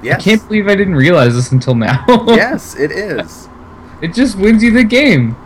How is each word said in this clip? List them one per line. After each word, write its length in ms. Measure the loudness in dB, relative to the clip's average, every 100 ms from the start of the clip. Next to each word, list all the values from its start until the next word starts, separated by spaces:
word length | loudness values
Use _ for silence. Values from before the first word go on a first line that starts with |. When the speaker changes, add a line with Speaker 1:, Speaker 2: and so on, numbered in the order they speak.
Speaker 1:
Yes. 200 | -4 -4
Speaker 2:
I 20 |
can't 240 | 0 0 0
believe 220 | -4 0
I 60 | 0
didn't 200 | 0 2
realize 400 | 2 4 2 0
this 160 | 0
until 240 | -2 0 -2
now. 300 | 0 -2 2
<laughs> 200 | 0 2
Speaker 1:
Yes, 440 | 0 0 -4 -10 -6
it 120 | -6
is. 580 | -4 -8 -8 -10 -16 -20 -20 -20 -20 -20 -12
Speaker 2:
It 120 | -10
just 240 | -2 -4 0
wins 260 | 2 2
you 80 | 2
the 140 | 2 2
game. 500 | 2 2 2 0 -4